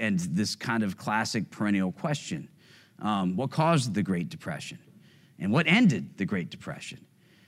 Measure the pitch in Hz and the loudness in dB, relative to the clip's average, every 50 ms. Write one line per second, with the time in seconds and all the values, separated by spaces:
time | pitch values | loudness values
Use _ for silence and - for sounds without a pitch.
0 | 113 107 101 90 85 87 76 92 107 92 - - - - 113 113 110 98 92 - | -2 0 0 0 -2 -2 0 0 0 -2 -2 -6 -4 -2 -2 0 0 -2 -4 -6
1 | - - 107 110 113 113 - 117 92 - - - 107 104 101 98 95 92 87 - | -6 -2 -2 0 -2 0 -2 -4 -4 -6 -6 -4 0 0 2 2 2 0 -4 -4
2 | - 160 151 143 - - - 76 71 - - _ _ - - - - _ _ - | -4 -4 -4 -4 -4 -8 -8 -8 -8 -12 -18 _ _ -20 -20 -20 -20 _ _ -8
3 | - 104 107 101 95 90 92 92 131 139 - - 160 160 170 156 117 120 95 104 | -4 -2 0 0 0 0 0 0 -2 -2 0 2 4 4 4 4 2 0 0 -2
4 | 98 92 95 87 87 - - 78 - - 80 71 - - - - - - - - | 0 0 0 -2 -2 -4 -8 -10 -10 -8 -8 -8 -10 -12 -14 -16 -20 -20 -20 -20
5 | - - _ - - _ _ - 82 95 107 147 165 156 165 226 254 202 131 92 | -20 -20 _ -20 -20 _ _ -6 -2 2 2 2 4 6 6 8 8 8 6 4
6 | 71 - - - 98 87 104 95 85 87 - - - - 78 - - - - - | 0 -6 -4 -4 -2 -2 0 -2 -2 -4 -8 -12 -12 -12 -12 -10 -12 -14 -14 -16
7 | - _ _ _ _ _ _ _ _ | -18 _ _ _ _ _ _ _ _